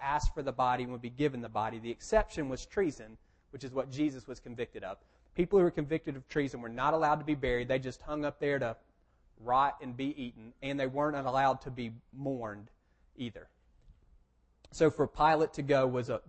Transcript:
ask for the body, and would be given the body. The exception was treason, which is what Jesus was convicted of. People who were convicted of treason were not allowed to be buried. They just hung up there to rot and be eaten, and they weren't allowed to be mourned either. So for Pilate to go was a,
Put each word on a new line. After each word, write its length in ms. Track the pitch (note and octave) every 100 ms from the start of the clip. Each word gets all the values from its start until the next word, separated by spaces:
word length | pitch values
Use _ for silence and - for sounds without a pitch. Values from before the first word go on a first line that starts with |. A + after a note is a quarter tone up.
ask 320 | C#3 D3 -
for 100 | -
the 80 | C#3
body, 320 | B2+ B2+ B2
and 80 | B2
would 120 | B2
be 80 | A#2+
given 320 | B2 D3 C3
the 60 | A#2
body. 300 | A2 A2 A2+
The 120 | A#2
exception 580 | A#2 - A3 G#3 - C#3
was 160 | B2+
treason, 540 | - - F#3 - A2 A2+ _ _ _
which 140 | C3
is 60 | C3
what 200 | C3 C3
Jesus 360 | C3+ D3+ C3 B2+
was 140 | A#2+
convicted 420 | C3 A#2+ A#2+ A2
of. 140 | F#2+ G2 _ _ _
People 240 | - F3+ G3+
who 60 | F3
were 40 |
convicted 460 | D#3+ D3 D#3+ - C#3
of 100 | -
treason 360 | D#3 C#3 B2+
were 80 | A#2
not 240 | A#2 C#3
allowed 220 | D#3+ D3+ D3+
to 80 | D3
be 80 |
buried. 340 | D3 C3 A#2+ A#2+
They 100 | C3
just 220 | B2+ B2
hung 240 | - D3+
up 160 | D3 -
there 180 | D3 C#3
to 180 | A#2+ A#2 _ _ _ _ _ -
rot 380 | A2+ C3 C#3 B2
and 120 | C3+
be 240 | B2 C3+ D3
eaten, 360 | B2 A2 A2 B2
and 180 | C#3 C#3
they 60 | C3+
weren't 320 | C3 D3 C#3+
allowed 420 | C3+ C3 C3+ C3+
to 80 | C#3
be 220 | B2 A#2 A#2 - C3
mourned 540 | C#3 C3 A2+ G2+ A2 _ _ _ _
either. 340 | - A#2+ F#2 D#2 _ _ _ - - _ - _ _ _ _ -
So 200 | - D#3
for 160 | - C3+
Pilate 460 | - D3+ D#3 D#3
to 100 | -
go 240 | C#3+ C#3 C3
was 220 | B2+ B2
a, 140 | A#2